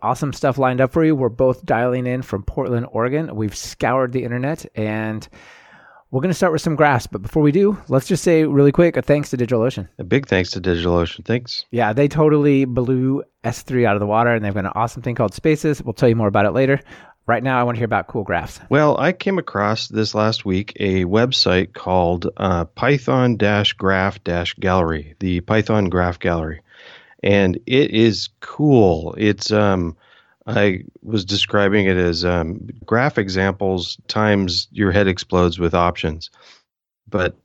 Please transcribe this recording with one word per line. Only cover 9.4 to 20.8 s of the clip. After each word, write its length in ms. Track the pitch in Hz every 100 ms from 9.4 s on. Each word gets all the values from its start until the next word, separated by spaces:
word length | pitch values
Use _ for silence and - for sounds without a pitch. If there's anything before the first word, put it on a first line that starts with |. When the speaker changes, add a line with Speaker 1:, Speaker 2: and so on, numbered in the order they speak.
| 117 123 117 120 90 -
Speaker 2:
A 60 |
big 220 | 90 123 139
thanks 240 | 92 90
to 100 | 98
DigitalOcean. 640 | 90 85 87 87 82 -
Thanks. 400 | - 117 123 - -
Speaker 1:
Yeah, 220 | 120 110
they 140 | 110 143
totally 580 | 143 156 147 147 139 135
blew 560 | 123 123 131 131 139 - _
S 180 | 117 117
three 240 | - 127 117
out 100 | 101
of 40 |
the 60 | 104
water, 280 | 107 120
and 100 | 117
they've 80 | 104
got 140 | 101 95
an 60 |
awesome 260 | - 117 -
thing 140 | 123
called 180 | 120 110
Spaces. 500 | - 160 151 160 143
We'll 120 | -
tell 160 | 107 127
you 40 |
more 140 | 113 107
about 160 | 104
it 60 | 101
later. 280 | 98 135 139 - - - _ -
Right 160 | 117
now, 160 | 127 127
I 40 |
wanna 160 | 120 117
hear 80 | 117
about 220 | 107 87
cool 160 | 123
graphs. 360 | 95 87 78 - -
Speaker 2:
Well, 320 | 139 151 -
I 120 | 147
came 260 | 185 - 190
across 500 | - 101 104 110 -
this 260 | 110 107
last 300 | 107 107 113
week 300 | 101 92 104
a 280 | -